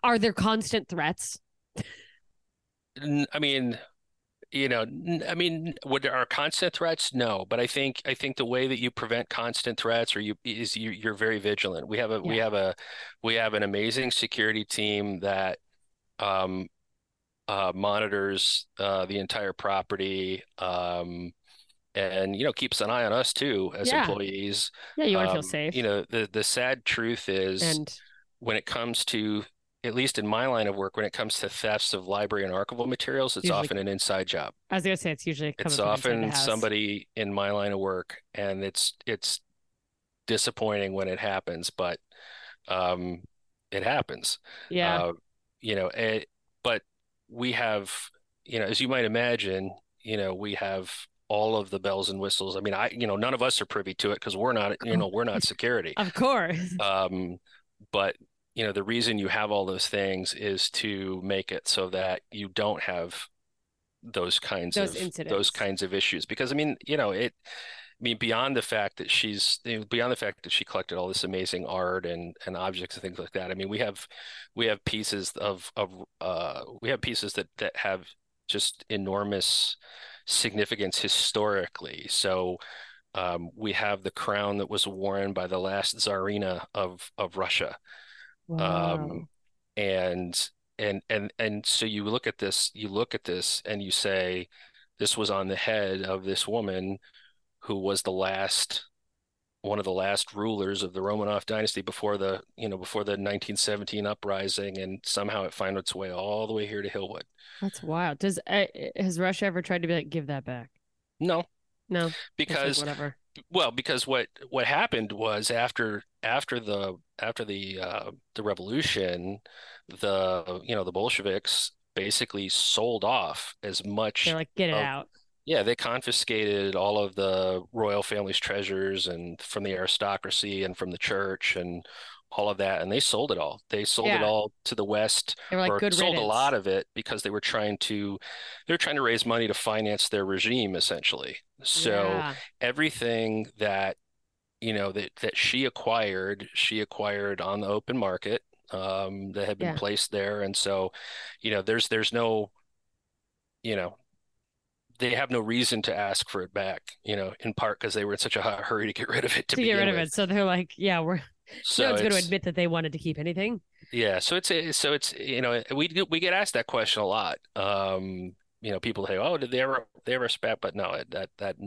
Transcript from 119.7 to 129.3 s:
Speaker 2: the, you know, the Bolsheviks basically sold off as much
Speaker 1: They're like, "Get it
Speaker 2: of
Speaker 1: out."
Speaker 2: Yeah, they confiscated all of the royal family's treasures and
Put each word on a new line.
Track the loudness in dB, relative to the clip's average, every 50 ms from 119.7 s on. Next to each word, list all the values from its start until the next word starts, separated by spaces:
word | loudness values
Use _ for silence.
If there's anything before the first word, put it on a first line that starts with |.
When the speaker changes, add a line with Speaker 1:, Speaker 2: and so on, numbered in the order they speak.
| -20 -20 _ -18
Speaker 2:
the, | -6 -2 0 2 2 2 2 2 2 0 -2 -4 -8 -6 -4
you | -2 -2
know, | -2 -2
the | -2
Bolsheviks | 0 0 0 2 0 0 0 0 0 0 0 0 0 0 0 -2 -4 _ _ _ _
basically | -4 -2 0 2 2 0 0 -2 -4 -2 0
sold | 2 2 4 4 4 4 4 2 2 2 2
off | 2 4 2 2 0 -4 -6 -8 -10 -10 _
as | -8 -6 -4 -4 -4
much | -2 0 0 0 0 2 2 2
Speaker 1:
They're | 2 2
like, | 0 -2 -4 _
"Get | 0 0 2
it | 2
Speaker 2:
of | 2
Speaker 1:
out." | 0 -2 -4 -6 -8 -12 _ -20 _ _ _ _ _
Speaker 2:
Yeah, | 0 2 4 4
they | 4 2
confiscated | 2 0 -2 -2 -2 0 0 0 2 2 2 2 2 2 2 2 2 2 2 2
all | 2 2 4 4 4
of | 2 2 0
the | 0 2 2 4 2 2 2 0 -2 -4 -4
royal | -2 0 0 2 2 2
family's | 0 0 -2 -2 -2 -2 -2 -2
treasures | -2 -2 -2 -2 -2 -2 0 0 0 0 0 0 -2 -2
and | -4 -6 -8 -8